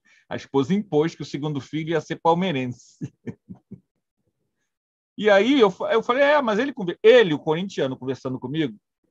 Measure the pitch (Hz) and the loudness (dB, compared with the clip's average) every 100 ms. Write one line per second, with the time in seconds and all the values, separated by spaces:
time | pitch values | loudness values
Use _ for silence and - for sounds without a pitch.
0 | _ _ _ 120 - 135 131 196 208 151 | _ _ _ -14 -4 -2 0 -4 -2 -2
1 | 160 - 147 151 151 143 127 151 160 165 | -2 -4 -12 -8 -6 -8 -8 -10 -4 -6
2 | 156 165 165 170 185 143 127 123 _ _ | -6 -4 0 0 0 -2 -6 -8 _ _
3 | - _ - - _ - _ - _ _ | -16 _ -18 -18 _ -20 _ -20 _ _
4 | _ _ _ _ _ _ _ _ _ _ | _ _ _ _ _ _ _ _ _ _
5 | _ - 208 196 220 285 208 185 220 226 | _ -4 4 4 6 4 4 2 -2 -2
6 | 220 247 285 294 247 208 285 247 185 - | 0 2 4 2 0 -2 -4 -4 -8 2
7 | 214 247 202 147 - 156 190 - 139 131 | 6 8 6 0 -2 -4 -4 -6 -6 -6
8 | 131 127 131 127 123 151 147 104 _ _ | -8 -8 -8 -8 -8 -4 -4 -6 _ _
9 | _ | _